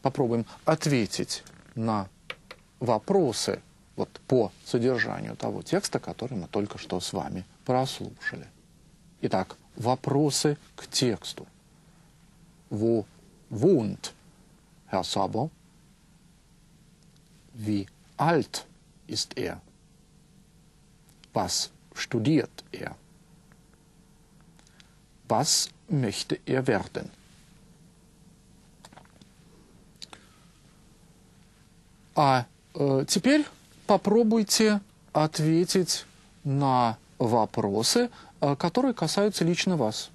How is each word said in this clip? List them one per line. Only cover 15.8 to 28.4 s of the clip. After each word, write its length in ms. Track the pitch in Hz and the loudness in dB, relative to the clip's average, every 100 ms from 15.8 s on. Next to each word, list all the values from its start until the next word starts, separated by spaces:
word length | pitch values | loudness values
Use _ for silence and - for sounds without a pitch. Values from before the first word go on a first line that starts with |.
| _ _ _ _ - _ _ _ _ _ - _ - - _ - - | _ _ _ _ -20 _ _ _ _ _ -20 _ -20 -20 _ -20 -20
Wie 340 | 117 104 104 98 _ - - | -10 -2 -2 -2 _ -20 -2
alt 500 | 151 170 - - - - _ - - | 2 2 0 -8 -12 -20 _ -20 -10
ist 280 | - - - | -8 -6 -6
er? 240 | - - - - _ _ _ _ _ - _ _ _ _ _ _ - _ - | -6 -8 -16 -20 _ _ _ _ _ -20 _ _ _ _ _ _ -20 _ -6
Was 360 | 117 92 - - - - | -2 -2 -2 -6 -12 -20
studiert 680 | - - 117 113 156 - - - | -12 -4 -2 2 2 0 -10 -18
er? 240 | - - - _ _ _ - _ - _ _ _ _ _ - _ _ - - _ - - _ _ _ - | -14 -12 -14 _ _ _ -20 _ -20 _ _ _ _ _ -20 _ _ -20 -20 _ -20 -20 _ _ _ -2
Was 420 | 113 147 - - - - | 0 2 0 -2 -10 -4
möchte 500 | 151 120 - - - - | 0 0 -4 -6 -6 0
er 220 | 127 131 | 0 2
werden? 420 | 107 - - - - - - - - - - - - _ _ - - | 0 -2 -10 -12 -18 -20 -20 -20 -20 -20 -20 -20 -20 _ _ -20 -20